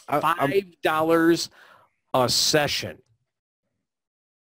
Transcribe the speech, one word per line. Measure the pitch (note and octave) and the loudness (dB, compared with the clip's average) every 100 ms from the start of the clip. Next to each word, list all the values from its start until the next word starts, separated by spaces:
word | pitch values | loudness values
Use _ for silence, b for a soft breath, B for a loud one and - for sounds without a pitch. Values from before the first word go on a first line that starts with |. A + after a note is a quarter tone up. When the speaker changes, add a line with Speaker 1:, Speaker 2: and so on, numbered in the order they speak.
| - | -6
Speaker 1:
I, | C#3+ D3+ E3 | -2 -2 -2
I'm | C#3 | -2
Speaker 2:
five | G3 F#3+ - | -2 -4 -4
dollars | F3 D#3 D#3+ E3 E3 E3 - b b b b _ _ | -2 0 2 2 4 2 -2 b b b b _ _
a | C3 A#2+ | 0 0
session. | - - D#3 C#3+ - G2 D#2 _ _ _ _ _ _ _ _ _ _ _ _ _ _ | 0 0 0 0 -4 -8 -14 _ _ _ _ _ _ _ _ _ _ _ _ _ _